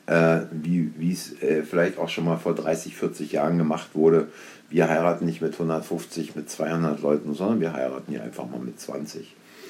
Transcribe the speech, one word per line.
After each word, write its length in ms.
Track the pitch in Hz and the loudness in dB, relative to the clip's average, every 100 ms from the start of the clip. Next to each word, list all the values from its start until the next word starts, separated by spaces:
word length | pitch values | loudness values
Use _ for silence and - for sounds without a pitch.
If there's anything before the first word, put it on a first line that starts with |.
| - | 2
äh, 360 | 85 82 82 - | 4 6 4 0
wie, 400 | 80 80 87 78 78 | -4 0 2 0 0
wie's, 440 | 85 90 - - | -2 -2 -4 -4
äh, 220 | 69 78 | 0 0
vielleicht 340 | 76 87 87 - | 2 2 2 0
auch 120 | 82 | -4
schon 160 | - 82 | -2 0
mal 120 | 85 | 0
vor 180 | 87 78 | 0 0
dreißig, 400 | 78 82 - - | 0 -2 -4 -4
vierzig 340 | 80 - 76 | -4 -4 -4
Jahren 260 | 76 76 85 | 0 2 2
gemacht 320 | 78 85 - | 2 0 -2
wurde. 340 | 78 80 82 76 - - - - | 4 6 6 4 -4 -20 -20 -4
Wir 200 | 80 80 | 2 4
heiraten 360 | 80 85 85 85 | 4 2 2 0
nicht 160 | 82 | -2
mit 160 | 80 - | -4 -2
hundertfünfzig, 800 | 82 80 - 85 - 85 76 78 | -2 -2 -4 -6 -6 -8 -8 -8
mit 140 | 76 | -10
zweihundert 520 | - 78 82 80 73 | -4 -2 0 0 0
Leuten, 320 | 73 73 76 | 2 2 0
sondern 280 | 76 98 113 | -2 0 0
wir 120 | 82 | 0
heiraten 380 | 73 65 67 - | -2 -4 -4 -8
hier 120 | 65 | -8
einfach 260 | 57 - 64 | -8 -10 -10
mal 100 | 62 | -8
mit 200 | 62 - | -10 -12
zwanzig. 560 | - 69 76 - - - - - - | -10 -10 -10 -12 -16 -20 -20 -20 -16